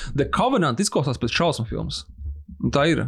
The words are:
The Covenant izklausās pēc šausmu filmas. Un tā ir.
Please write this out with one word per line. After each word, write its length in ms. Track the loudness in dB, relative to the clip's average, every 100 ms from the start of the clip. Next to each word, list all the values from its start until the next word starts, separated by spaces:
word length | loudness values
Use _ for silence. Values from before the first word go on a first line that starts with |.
| -6 -2
The 140 | 0
Covenant 480 | 2 2 4 2 2
izklausās 400 | 0 0 0 0
pēc 140 | 0 2
šausmu 300 | 2 0 -2
filmas. 380 | -4 -4 -6 -10 -12 -10 -10 -12 -4
Un 140 | 0
tā 140 | 4 4
ir. 140 | 2